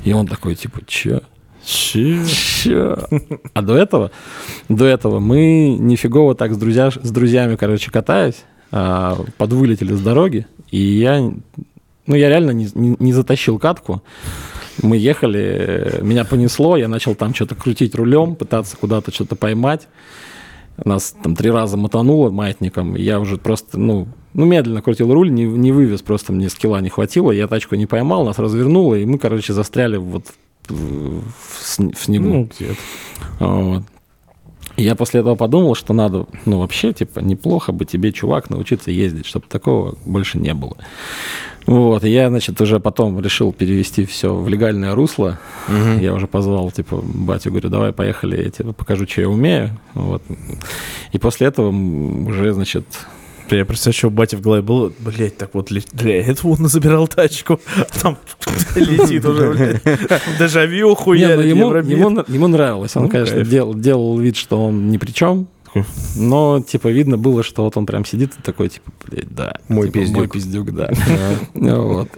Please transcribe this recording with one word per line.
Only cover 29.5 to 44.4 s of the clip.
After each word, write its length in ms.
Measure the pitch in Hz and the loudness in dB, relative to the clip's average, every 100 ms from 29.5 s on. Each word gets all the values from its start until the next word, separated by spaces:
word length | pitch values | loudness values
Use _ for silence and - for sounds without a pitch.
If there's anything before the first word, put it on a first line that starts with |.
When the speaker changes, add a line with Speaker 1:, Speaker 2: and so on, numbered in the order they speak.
Speaker 1:
застряли 440 | 101 104 123 120 104 | -4 -2 0 0 -2
вот 260 | 90 90 - _ _ _ - | -6 -10 -10 _ _ _ -12
в, 500 | 73 76 71 71 82 | -8 -6 -6 -6 -8
в 400 | 110 - - - - - | -12 -16 -18 -14 -10 -2
сн-, 140 | 98 - | -2 -2
в 80 | - | -2
снегу. 240 | 104 190 | 0 2
Speaker 2:
Ну, 140 | 156 113 - | 0 -2 -6
где-то. 200 | - 104 - - - - - - | -10 -10 -12 -16 -18 -16 -14 -4
Speaker 1:
Вот. 440 | 92 95 95 92 101 _ _ _ _ _ - - - - | -2 0 0 -2 -6 _ _ _ _ _ -20 -20 -10 -2
И 60 | |
я 120 | 107 113 | 0 0
после 240 | 120 120 | 0 2
этого 160 | 113 113 | 2 2
подумал, 400 | 113 160 170 113 | 2 4 4 0
что 180 | - | 0
надо, 340 | 110 107 92 - - - | 2 2 0 -6 -6 0
ну, 140 | 95 | 0
вообще, 340 | 92 - 226 | 0 -2 -2
типа, 260 | 190 - - | -2 -6 -2
неплохо 540 | 95 92 160 170 - | -2 -2 0 -2 -2
бы 100 | 90 87 | -6 -4
тебе, 280 | 90 107 | -2 -2
чувак, 360 | - - 143 - | -2 -2 -2 -2
научиться 420 | 90 98 123 - | -8 -4 -4 -2
ездить, 340 | 90 95 80 - | -2 -2 -4 -8
чтобы 220 | - - | -10 -8
такого 460 | 120 - 120 92 - - | -6 0 0 -2 -10 -4
больше 320 | 98 98 82 | -4 -2 -4
не 140 | 76 | -4
было. 240 | 76 64 - - - - - - - - - - | -4 -8 -14 -18 -18 -16 -12 -12 -12 -14 -8 2
Вот, 380 | 123 120 107 | 4 4 4
и 60 | 107 | 2
я, 180 | 120 127 | 2 2
значит, 320 | 120 - 92 | 0 -4 0
уже 180 | 107 110 | 2 2
потом 400 | 104 - 110 95 | 0 0 0 0
решил 320 | 98 - 98 | -4 0 -2
перевести 540 | - 92 98 - - 98 | 0 0 0 0 -2 -2
все 300 | - 95 | -2 -2
в 120 | 92 | -2